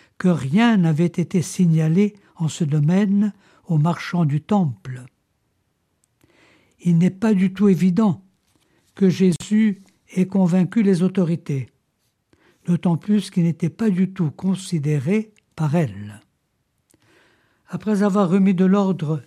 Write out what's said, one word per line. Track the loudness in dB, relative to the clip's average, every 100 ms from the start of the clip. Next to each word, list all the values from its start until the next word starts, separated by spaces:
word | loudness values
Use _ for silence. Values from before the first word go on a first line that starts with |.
| _ _
que | 0
rien | 0 0 2 2 4
n'avait | 2 2
été | 0 -2 -2 -2
signalé | -4 0 2 2 2 2 0 -2 _ -6
en | -6
ce | -4
domaine | -2 0 2 2 2 2 0 -4 _ _ -4
aux | 0
marchands | 0 -2 -4 -2
du | 0 -2
temple. | -2 0 0 -4 -12 -16 -18 _ _ _ _ _ _ _ _ _ _ _ _ _ _ _ _ _
Il | 0 2
n'est | 2
pas | 0 0
du | 2 0
tout | 2 2
évident | 4 2 2 0 -2 -8 _ _ _ _ _ _
que | 0 0
Jésus | 2 0 0 -2 0 2 0 -10 _ _ -4
ait | -2
convaincu | 2 2 2 0 0
les | 0 2
autorités, | 0 0 -2 -2 -4 -8 -8 _ _ _ _ _ _ _ _ _
d'autant | -4 -2 0 -2
plus | 0 -2 -2
qu'il | -2
n'était | -2 0 -6
pas | -2 -2
du | 0 -2
tout | -2 -6
considéré | -4 -4 -4 -4 -4 -2 -2 0 -2 -4 _ _
par | -6 -2
elles. | -2 -2 -6 -16 -18 _ _ _ _ _ _ _ _ _ _ _ _ _ _ _
Après | -10 -4 0
avoir | 0 0 0
remis | 2 2
de | 2
l'ordre | 2 2 0 -2 -4 -6